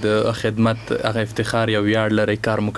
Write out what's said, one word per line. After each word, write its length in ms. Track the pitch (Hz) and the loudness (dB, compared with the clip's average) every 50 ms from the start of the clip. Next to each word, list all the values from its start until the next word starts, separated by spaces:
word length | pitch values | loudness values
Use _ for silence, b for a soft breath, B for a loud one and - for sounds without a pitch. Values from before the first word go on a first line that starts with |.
| 104 | 2
د 300 | 107 107 110 110 110 113 | 2 2 2 2 0 0
خدمت 600 | - - 110 107 110 113 113 113 113 - - 117 | 0 -2 -2 0 2 2 2 2 0 -4 -4 -4
هغه 280 | - - 110 110 113 | -2 -2 -2 -2 -2
افتخار 480 | 110 107 107 - 110 - - 117 113 110 | -2 -2 -4 -4 -4 -2 0 0 0 2
یا 120 | 107 104 | 0 2
ویاړ 320 | 104 104 107 110 110 107 107 | 2 2 2 2 2 2 2
لرئ، 240 | 107 107 104 104 | 2 2 0 0
کار 220 | 104 - 113 110 104 | 0 0 -2 0 0
مو 140 | 104 104 104 | -2 -2 -2